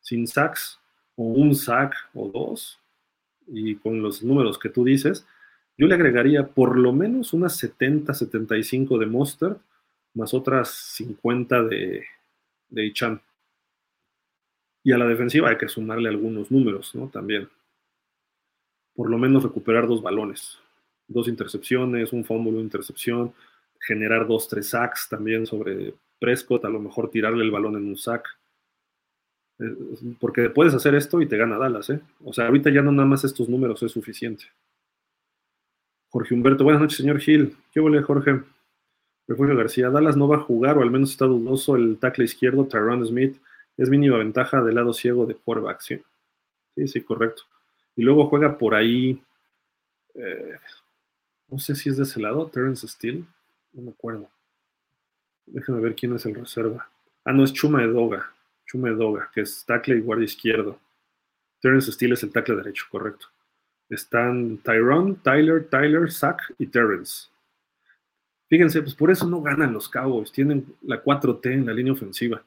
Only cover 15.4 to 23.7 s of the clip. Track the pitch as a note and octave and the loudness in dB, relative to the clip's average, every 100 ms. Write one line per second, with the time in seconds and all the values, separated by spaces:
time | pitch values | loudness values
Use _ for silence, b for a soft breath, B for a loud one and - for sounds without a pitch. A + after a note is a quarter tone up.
15.4 | D#3 A2 G#2 - A2 A2 A2+ G#2 A2+ A2 | 2 0 -2 -8 -8 -4 -2 -2 -4 -6
16.4 | G#2 C3+ A#2 G2 - B2 C3+ G2+ G2 G#2 | 0 2 2 -2 -10 -12 -12 -10 -6 -6
17.4 | G2 _ _ _ _ _ _ _ _ _ | -6 _ _ _ _ _ _ _ _ _
18.4 | _ _ _ _ _ - A2 A2+ C3 C3+ | _ _ _ _ _ -8 -2 0 4 4
19.4 | A#2+ - A2 A2+ A#2 A#2 G#2+ G2+ G#2+ - | 2 -4 0 2 2 0 -2 -4 -6 -10
20.4 | - - _ _ _ _ _ A#2+ A#2 A2+ | -16 -20 _ _ _ _ _ -4 -4 -6
21.4 | G2 G2+ - B2+ B2+ A#2+ A2+ B2 A2 A2+ | -8 -10 -4 -2 0 -4 -4 -6 -4 -4
22.4 | A2+ A2 A2 G2 - - - A#2+ A#2+ - | -2 -4 -6 -8 -12 -8 -4 -4 -4 -8
23.4 | b b b | b b b